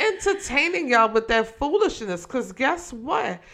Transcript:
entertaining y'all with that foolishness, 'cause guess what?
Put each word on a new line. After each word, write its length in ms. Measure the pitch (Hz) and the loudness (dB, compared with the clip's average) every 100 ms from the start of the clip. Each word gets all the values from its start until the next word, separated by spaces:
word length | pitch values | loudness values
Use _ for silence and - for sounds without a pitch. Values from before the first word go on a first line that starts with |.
entertaining 880 | 427 370 - 294 - 269 330 359 285 | -2 0 0 -2 -2 0 0 0 2
y'all 240 | 240 226 | 4 4
with 160 | 220 226 | 2 2
that 300 | 226 220 - | 2 0 -2
foolishness, 680 | 285 392 403 - 214 175 170 | 0 2 2 0 -6 -8 -4
'cause 260 | 254 202 | -4 -4
guess 400 | 190 269 339 - | -2 0 -2 -6
what? 480 | 233 240 359 415 175 - | -12 -4 -2 -2 -6 -12